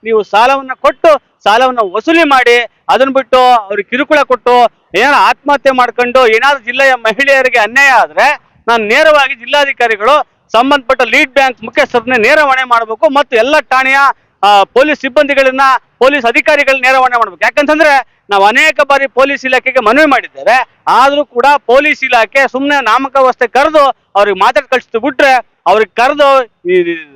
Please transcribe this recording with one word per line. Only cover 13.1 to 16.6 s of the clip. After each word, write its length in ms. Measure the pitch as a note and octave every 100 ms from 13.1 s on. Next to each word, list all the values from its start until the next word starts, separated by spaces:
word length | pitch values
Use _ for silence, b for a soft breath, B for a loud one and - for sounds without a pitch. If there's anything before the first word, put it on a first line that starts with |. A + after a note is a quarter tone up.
| C4+ C#4+ A#3+
ಎಲ್ಲ 200 | A#3+ D4+
ಠಾಣೆಯ, 380 | C4 C4 C4 C4+ C#4 - _ _
ಆ, 200 | G3+ G3+
ಪೊಲೀಸ್ 360 | F#3+ - D4+ C#4+
ಸಿಬ್ಬಂದಿಗಳನ್ನ, 640 | C4+ C4 C#4+ C4+ C4+ C4 C4+ B3+ _ _
ಪೊಲೀಸ್ 260 | B3+ C#4+ A#3
ಅಧಿಕಾರಿಗಳನ್ನ 560 | B3 D4+ D4+